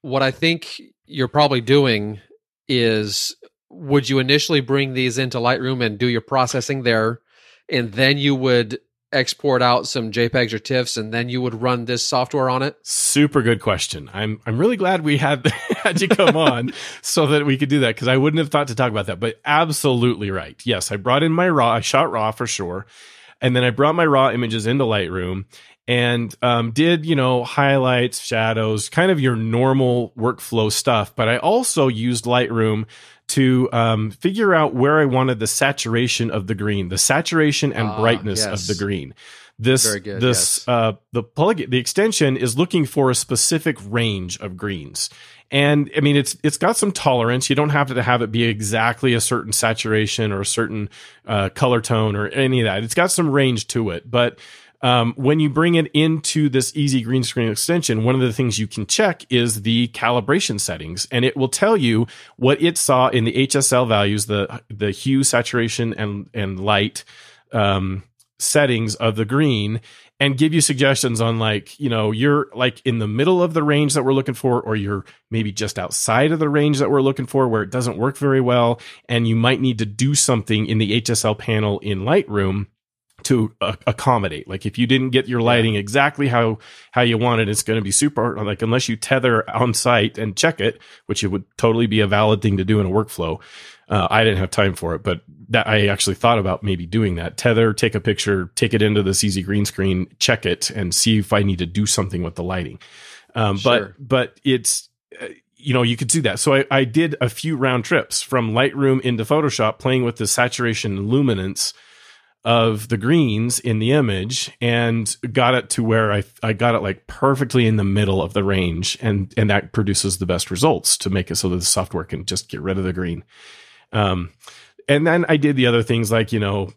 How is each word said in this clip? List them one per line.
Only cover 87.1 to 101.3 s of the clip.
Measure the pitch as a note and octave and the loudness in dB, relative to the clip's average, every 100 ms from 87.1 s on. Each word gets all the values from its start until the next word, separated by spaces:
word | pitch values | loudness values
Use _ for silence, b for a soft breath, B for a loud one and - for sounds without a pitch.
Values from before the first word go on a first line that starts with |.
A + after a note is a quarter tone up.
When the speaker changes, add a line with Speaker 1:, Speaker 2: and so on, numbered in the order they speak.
| A2+ | 2
Speaker 2:
wanted, | B2 A#2 G#2 | 0 0 0
it's | G#2 | -2
gonna | - A2 | -2 -2
be | G2 | 0
super, | - D3 C#3+ A#2 G#2+ | 0 0 0 -4 -4
like, | G#2 G2+ | -6 -2
unless | A2 B2 - | 0 0 0
you | A2 | -6
tether | - C3+ B2+ A2+ - | 0 0 2 2 0
on | A2 B2 A2 | -2 0 0
site | C3 A#2+ A2+ - | 2 2 2 -2
and | A2 F#2 | -6 0
check | E3 - | 0 0
it, | G#2 - B B - | -2 -4 B B -8
which | G#2 | -4
it | G2+ | -2
would | F#2+ - - | -4 -6 -2
totally | A#2 A2+ A#2 | 0 2 2
be | G#2+ | 2
a | G2+ | 2
valid | G2+ A2 G#2+ | 2 4 2
thing | A2 G2 | 2 0
to | F#2 | 2
do | G#2+ | 2
in | F#2+ | 2
a | |
workflow. | G2 A2 - E2 D#2+ B B B B _ | 0 -2 -6 -6 -6 B B B B _
Uh, | G#2 F#2+ | -2 2
I | A2 | 4
didn't | A2 F#2 | 4 2
have | F#2 | -2
time | - G2 | 2 0
for | F2 E2+ D#2+ | 0 -6 -4
it, | |
but | - E2+ - - - | -4 -6 -8 -20 -2
that, | A2+ G#2+ | -2 2
I | G#2+ G2+ | 2 2
actually | G2 - F#2 | 2 -2 2
thought | A#2 A#2 | 2 4
about | F#2+ F2+ | 0 -2
maybe | G2 F#2 E2+ | -2 -4 -2
doing | A2 G#2 E2+ | 0 0 -2
that. | E2+ - | -6 -2
Tether, | A#2+ A2+ A2+ | 0 4 2
take | G#2+ A#2 | 2 -2
a | G#2 | 0
picture, | A2+ G2+ - G2 F2 - | -2 -2 0 -2 -2 -2
take | A2+ | 0
it | A2 | 2
into | G#2+ G#2+ | 2 2
this | F#2+ F#2+ | 0 0
Easy | G#2+ F#2+ | 0 -2
Green | F2+ G#2 G2+ | -2 -2 -2
Screen, | - F#2+ F#2 F2+ _ | -2 0 0 -4 _
check | - A#2 - | -2 0 0
it, | F2+ - | -2 -4
and | - F2+ - | -4 -4 0
see | - G#2+ | 2 2
if | F#2+ | 2